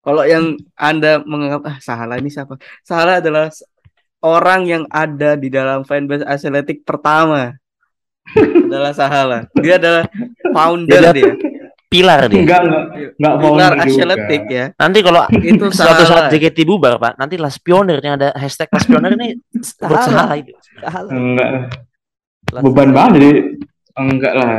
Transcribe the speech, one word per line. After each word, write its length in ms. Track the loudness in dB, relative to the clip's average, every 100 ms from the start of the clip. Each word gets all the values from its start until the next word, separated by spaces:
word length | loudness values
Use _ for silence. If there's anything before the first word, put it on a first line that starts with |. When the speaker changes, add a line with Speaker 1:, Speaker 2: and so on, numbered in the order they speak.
Speaker 1:
Kalau 220 | -2 0
yang 200 | 2 2 0 -6 -14
Anda 460 | _ -4 0 0 0
menganggap, 420 | -4 -8 -6 -6
"Ah, 140 | -10 -14
Sahala 400 | -12 -10 -8 -8
ini 80 | -10
siapa?" 300 | -12 -16 -18 -20 -20
Sahala 360 | _ -2 0 0
adalah 280 | 0 -2 -4
s-, 140 | -8 _ _ _ _ _ _
orang 440 | 0 2 2 0
yang 180 | -2 -6 -4
ada 460 | -4 -4 -2 -2
di 120 | -2 -2
dalam 340 | -4 -4 -4
fanbase 400 | -4 -6 -4 -6
Athletic 580 | -4 -6 -4 -4 -4 -10
pertama. 720 | -8 -4 0 2 2 0 -4 -10 _ _ _ _ _ _ -4
Speaker 2:
<laughs> 400 | 0 2 2 0
Speaker 1:
Adalah 240 | -2 -4
Sahala. 560 | -2 -2 0 -2 -4 -4
Dia 240 | -4 2 2
adalah 240 | 2 0 -2 -8 -14 -8
founder 540 | -4 0 0 0 2 6
Speaker 3:
Dia 120 | 6
Speaker 1:
dia. 180 | 4 2 0 -8 -10 -20 _ _
Speaker 3:
pilar 400 | 2 4 4 4
dia. 160 | 2
Speaker 2:
Enggak, 180 | 4 4
enggak. 240 | 2 -2 -6
Speaker 1:
Iya. 160 | -12 -16
Speaker 2:
Enggak 200 | _ -2
Speaker 1:
Pilar 100 | 2
Speaker 2:
founder 260 | 2 4 2
juga. 140 | 2 0
Speaker 1:
Athletic 540 | 0 0 -2 -4 -6 -6
ya. 160 | -6 -8 -2
Speaker 3:
Nanti 220 | 0 2
kalau 220 | 4 2 2
Speaker 1:
Itu 320 | 0 2 2 2
Speaker 3:
suatu 340 | 0 2 4
Speaker 1:
Sahala. 80 | 4 4
Speaker 3:
saat 40 | 2
J 60 | 2
K 100 | 0
T 100 | 0
bubar, 320 | 0 2 2 2
Pak, 180 | -2 -4
nanti 180 | -8 -6
Last 220 | -8 -8
Pioneer 380 | 0 2 2 -2
yang 160 | -2 -2
ada 140 | -2
hashtag 340 | -4 -10 -8 -4
Last 180 | -2 2
Pioneer 280 | 2 2
ini 140 | -2 -4 -10 _ -12 -12 -12
buat 140 | -2 0
Speaker 4:
Sahala. 60 |
Speaker 3:
Sahala 300 | 2 0 0 -4
itu. 160 | -8 -20 _ _
Speaker 4:
Sahala. 340 | -12 -12 -8
Speaker 2:
Enggak. 400 | -6 -2 0 -2 -4 -8 -14 -18 _ _ _ _ _ -12
Speaker 4:
Last 140 | -2
Speaker 2:
Beban 100 | 0 4
Speaker 4:
Pioneer. 100 | 4 4
Speaker 2:
banget 160 | 4 6
jadi 140 | 6 4 0 -8 -18 _ _ -6
enggak 380 | -4 -2 -2
lah. 200 | -2 -2